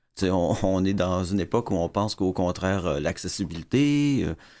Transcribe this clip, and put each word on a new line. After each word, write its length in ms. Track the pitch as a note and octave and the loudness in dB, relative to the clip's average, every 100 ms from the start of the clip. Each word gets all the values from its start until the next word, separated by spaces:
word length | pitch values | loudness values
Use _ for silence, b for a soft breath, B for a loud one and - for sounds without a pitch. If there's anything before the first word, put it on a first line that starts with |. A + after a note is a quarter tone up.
| _ - | _ -2
tu 100 | F#2+ | 0
sais, 40 | |
on, 260 | F#2 E2 - | 2 2 2
on 220 | F#2+ F#2 F#2+ | 2 2 2
est 80 | |
dans 300 | G2 F2+ F#2 | 2 0 0
une 160 | F2+ G2+ | 0 -2
époque 320 | E2+ A#2 - | 0 -2 0
où 40 | F#2 | -2
on 140 | E2+ | 0
pense 240 | G2+ G#2+ | 0 -2
qu'au 180 | - F#2 | 0 -2
contraire, 520 | F2+ F2+ F2+ F#2+ G2 F2 | 0 -2 0 -2 0 0
euh, 140 | C#2+ | -2
l'accessibilité, 1200 | D2 - F2+ - F#2 E2 D2+ C3 D3 D3 D3 C3 | -2 -4 -6 -4 -6 -8 -2 2 2 2 2 0
euh, 120 | E2 D#2+ B B | -2 -6 B B